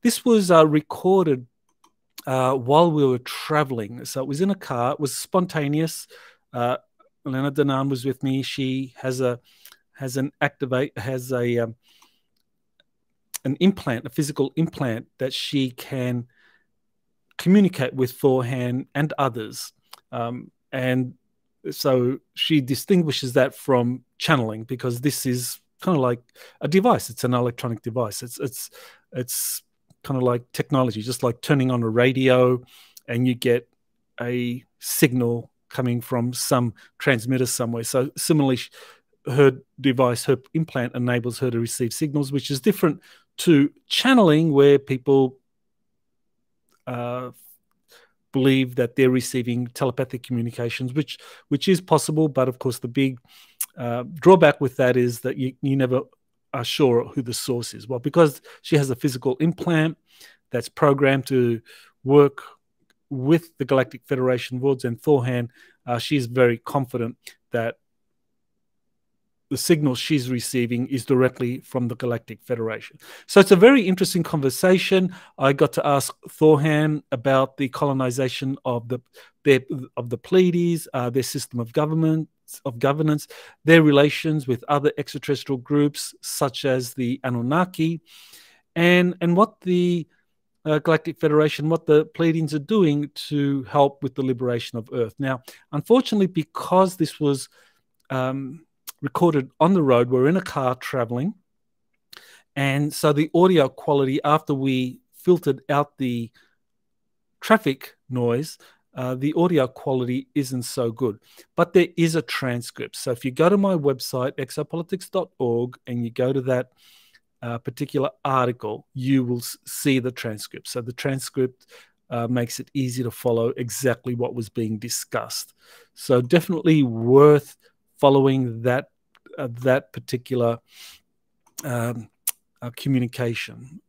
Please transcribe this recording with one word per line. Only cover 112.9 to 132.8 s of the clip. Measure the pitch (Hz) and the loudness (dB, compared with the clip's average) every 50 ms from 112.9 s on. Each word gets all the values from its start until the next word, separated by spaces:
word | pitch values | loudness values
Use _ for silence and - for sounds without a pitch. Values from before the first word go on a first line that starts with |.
| - | -12
So | - - 135 | -10 -6 -6
if | 120 - - | -6 -4 -6
you | 135 | -8
go | 127 - 156 | 0 2 2
to | 180 202 | 4 4
my | 202 196 196 185 | 2 2 0 0
website, | 160 139 143 135 123 - - - 127 127 143 143 | 0 0 0 -2 -2 -6 -6 -4 -4 -4 -4 -6
exopolitics | - 135 - - - 151 _ - 165 170 _ 196 185 - - | -8 -12 -10 -8 -10 -8 _ -8 -10 -8 _ -8 -10 -10 -6
dot | - 190 165 - _ _ | -6 -6 -6 -6 _ _
org, | 131 120 117 120 123 123 123 _ _ | -2 -2 0 -2 -2 -4 -8 _ _
and | - 123 120 120 | -8 -6 -6 -6
you | 117 | -6
go | 117 - 127 127 135 | -4 -2 -2 0 -2
to | 135 | -2
that, | 123 131 127 123 123 _ _ _ _ _ _ _ _ _ _ _ _ _ _ _ | -2 -2 -2 -2 -4 _ _ _ _ _ _ _ _ _ _ _ _ _ _ _
uh, | - 120 117 117 | -10 -10 -10 -8
particular | _ - 123 - 151 - - 139 135 143 - _ _ | _ -12 -10 -10 -10 -4 -2 -4 -4 -4 -6 _ _
article, | 143 135 131 123 123 120 _ - 107 110 120 _ _ _ | -2 0 0 0 0 -4 _ -8 -10 -10 -10 _ _ _
you | 131 127 131 139 135 127 | -6 -2 2 2 2 2
will | 120 123 | 0 -4
s-, | 120 117 - - _ _ | -6 -6 -10 -14 _ _
see | - - - - 147 135 127 | -14 -12 -4 0 0 0 0
the | 117 127 | 0 -4
transcript. | 123 - - 117 107 101 - - - - _ | -8 -8 -10 -10 -10 -10 -14 -16 -16 -18 _
So | - - 127 | -10 -10 -10
the | 117 120 | -10 -10
transcript, | 123 - - 143 135 135 - - _ 135 127 127 _ _ _ _ - - _ _ _ _ _ _ | -12 -8 -6 -6 -6 -6 -8 -8 _ -4 -4 -4 _ _ _ _ -20 -20 _ _ _ _ _ _
uh, | 123 120 117 | -6 -6 -4
makes | 117 123 123 120 117 - - | -2 -2 -2 -4 -4 -8 -14
it | 131 _ _ | -14 _ _
easy | 139 131 127 120 127 120 | -4 -4 -4 -4 -6 -6
to | 113 | -6
follow | - - - 123 117 113 113 117 - | -8 -4 -2 0 0 2 0 -2 -2
exactly | - 131 117 - - 131 127 117 - _ 123 123 | -6 -8 -8 -8 -2 -2 -2 -2 -2 _ -8 -6
what | 120 120 123 - | -4 -6 -6 -6
was | 123 113 - | -8 -10 -8
being | _ 120 113 107 110 | _ -6 -4 -4 -6
discussed. | 104 113 120 - - - _ - 117 113 110 - - - _ _ _ _ _ - - _ _ _ | -8 -8 -8 -8 -8 -8 _ -6 -6 -6 -6 -10 -12 -12 _ _ _ _ _ -20 -20 _ _ _
So | - - - 131 123 | -16 0 2 2 2
definitely | 123 123 175 170 - - 175 160 - 165 160 151 139 | 4 4 2 2 2 0 -4 0 2 4 4 4 4
worth | 120 113 113 117 120 131 139 147 151 147 143 147 - - _ _ _ _ _ _ _ _ | 2 0 -2 2 6 8 10 10 10 8 6 2 -4 -20 _ _ _ _ _ _ _ _
following | _ - 139 139 139 135 139 135 131 127 120 113 113 | _ 4 4 6 6 4 4 2 0 -2 -4 -6 -4
that, | 113 123 123 135 139 _ _ _ _ _ _ _ _ - - | -2 -2 -2 -2 -4 _ _ _ _ _ _ _ _ -18 -10
uh, | - 143 123 | -10 -10 -8
that | 117 120 123 131 127 143 - _ | -8 -2 0 2 2 2 0 _
particular, | - 131 - - - 120 123 - 131 120 117 117 113 113 _ _ _ - - - - _ _ _ _ _ _ _ _ _ _ _ _ - - | -16 -16 -8 -8 -8 -8 -6 -4 -2 0 0 0 -2 -4 _ _ _ -20 -20 -20 -20 _ _ _ _ _ _ _ _ _ _ _ _ -12 -8
um, | 147 120 120 113 120 120 117 110 _ _ _ _ - - _ _ _ _ _ | -6 -4 -4 -4 -4 -6 -8 -12 _ _ _ _ -10 -10 _ _ _ _ _
uh, | - 120 120 | -16 -16 -14
communication. | - | -8